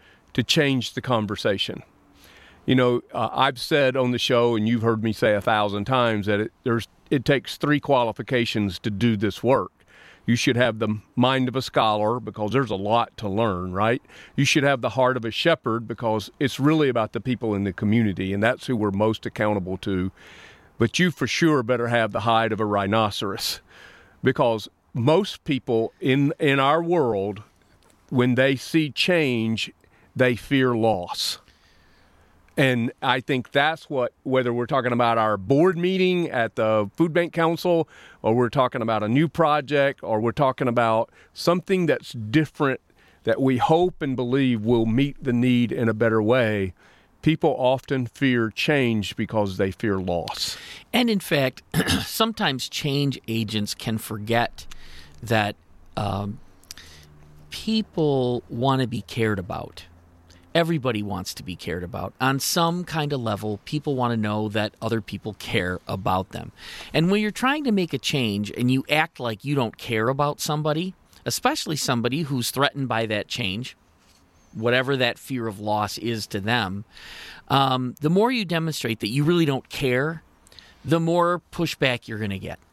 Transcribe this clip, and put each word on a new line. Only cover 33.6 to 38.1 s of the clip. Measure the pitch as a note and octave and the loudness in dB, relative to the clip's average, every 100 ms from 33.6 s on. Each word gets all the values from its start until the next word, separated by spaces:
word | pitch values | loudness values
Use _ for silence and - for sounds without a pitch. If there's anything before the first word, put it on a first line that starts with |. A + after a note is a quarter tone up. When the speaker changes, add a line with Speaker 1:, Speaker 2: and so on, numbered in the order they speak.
| D3 D#3+ - | 0 0 -6
Speaker 1:
what, | C#3+ B2 _ | -2 -2 _
whether | - C3 B2 | -2 0 2
we're | A#2+ | -2
talking | A#2+ C#3+ B2 | 0 0 0
about | A#2+ A#2+ A2+ | 2 2 2
our | A2 G#2 | 2 0
board | F#2 C#3 F3 E3+ | 2 4 4 2
meeting | F3 F#3+ F#3 F3+ E3 | 0 2 2 2 0
at | B2+ A2+ - | -2 -2 0
the | A2 A2 G2+ - | 2 2 0 0
Food | E3 | 0
Bank | D#3 E3+ | 0 -2
Council, | E3+ E3 E3+ F3+ E3+ D#3 - - | 0 0 0 0 0 0 -8 -20